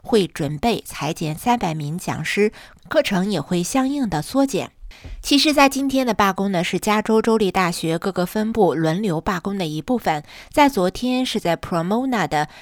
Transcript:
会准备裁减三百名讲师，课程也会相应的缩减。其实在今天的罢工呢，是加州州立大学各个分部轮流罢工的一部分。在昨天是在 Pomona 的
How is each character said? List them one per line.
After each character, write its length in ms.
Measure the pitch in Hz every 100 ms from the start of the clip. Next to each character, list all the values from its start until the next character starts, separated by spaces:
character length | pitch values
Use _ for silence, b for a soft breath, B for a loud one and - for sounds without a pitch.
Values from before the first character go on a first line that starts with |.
会 240 | - 233 170
准 320 | - 143 151
备 240 | 240 202 -
裁 280 | - 147
减 220 | 170 156 156
三 240 | - 240
百 140 | 180
名 240 | 156 147 170
讲 280 | - 226 160
师， 260 | - 208 B B B -
课 160 | -
程 260 | - 190 190
也 100 | 196
会 220 | - 180
相 260 | 175 269 262
应 220 | 285 240
的 120 | 160
缩 240 | 151 262 277
减。 260 | 190 123 - - B B B
其 160 | - 285
实 120 | 311
在 160 | 294 277
今 220 | 269 277
天 160 | 262 247
的 80 |
罢 180 | 208 202
工 200 | 190 196
呢， 120 | 185
是 140 | 170 180
加 240 | - 214
州 180 | 214 220
州 160 | 220 220
立 160 | 202
大 200 | 185 180
学 260 | 170 165 165
各 140 | 202
个 160 | 190 208
分 260 | 220 214
部 220 | 226 185 139
轮 260 | 160 170
流 180 | 220 160
罢 200 | 190 180
工 180 | 196 196
的 80 | 165
一 160 | 151
部 160 | - 247
分。 260 | 185 156 B B B
在 180 | - 277
昨 200 | 269 180
天 340 | - 247 254 254
是 140 | 220
在 180 | - 165
Pomona 680 | - 175 170 220 269 233 151
的 200 | 151 151 B